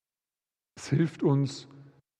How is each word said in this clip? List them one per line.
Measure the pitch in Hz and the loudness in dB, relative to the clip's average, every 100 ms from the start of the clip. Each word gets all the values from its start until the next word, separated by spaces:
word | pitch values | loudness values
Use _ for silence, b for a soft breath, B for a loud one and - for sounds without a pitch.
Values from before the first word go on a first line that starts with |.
| _ _ _ _ _ _ _ - | _ _ _ _ _ _ _ -18
Es | - | -2
hilft | 143 165 - | 0 0 0
uns, | 160 139 139 - - - - _ _ | 2 2 0 -6 -16 -20 -20 _ _